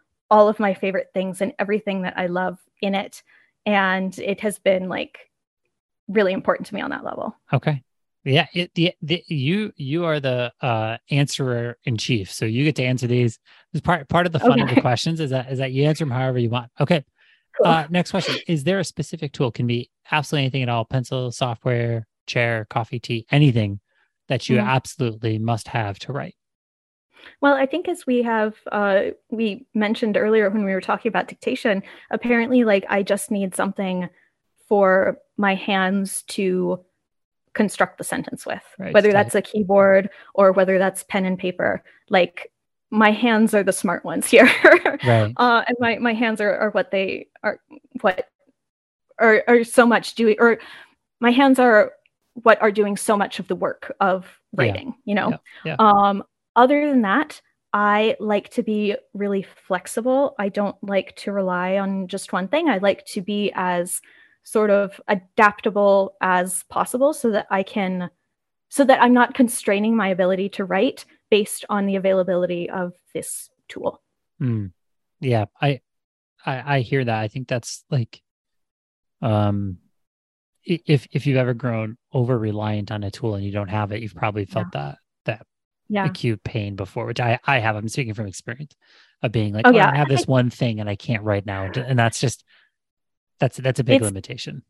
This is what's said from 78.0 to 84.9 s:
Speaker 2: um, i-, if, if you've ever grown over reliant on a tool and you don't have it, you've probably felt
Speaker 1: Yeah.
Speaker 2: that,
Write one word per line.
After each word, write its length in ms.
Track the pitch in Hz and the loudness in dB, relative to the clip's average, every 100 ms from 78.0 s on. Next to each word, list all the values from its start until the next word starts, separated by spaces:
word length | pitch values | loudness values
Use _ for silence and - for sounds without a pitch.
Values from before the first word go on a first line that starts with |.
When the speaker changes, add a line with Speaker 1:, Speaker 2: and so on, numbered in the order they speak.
| 113 - _ _ _ _ _ _ _ _ _ _ | -4 -10 _ _ _ _ _ _ _ _ _ _
Speaker 2:
um, 560 | 113 107 104 101 98 90 _ _ _ _ _ _ _ _ - | 0 2 2 0 -4 -8 _ _ _ _ _ _ _ _ -6
i-, 120 | 165 - | -4 0
if, 220 | 147 - | 0 0
if 140 | 139 143 | -4 0
you've 120 | 131 | 2
ever 160 | 123 | 0
grown 440 | 117 123 113 110 117 _ | -2 -4 -4 -6 -10 _
over 260 | 135 120 120 | -2 0 0
reliant 540 | 107 104 107 107 101 | -2 -2 -4 -4 -6
on 120 | 107 | -6
a 80 | 101 | -8
tool 240 | - 117 101 | -6 -6 -4
and 100 | 101 | -6
you 60 | |
don't 160 | 104 95 | -6 -4
have 220 | 107 101 | -4 -4
it, 80 | 104 | -6
you've 140 | 110 - | -10 -6
probably 280 | 110 104 98 | -6 -4 -6
felt 220 | - 90 | -6 -6
Speaker 1:
Yeah. 60 | 71 | -8
Speaker 2:
that, 160 | 71 | -10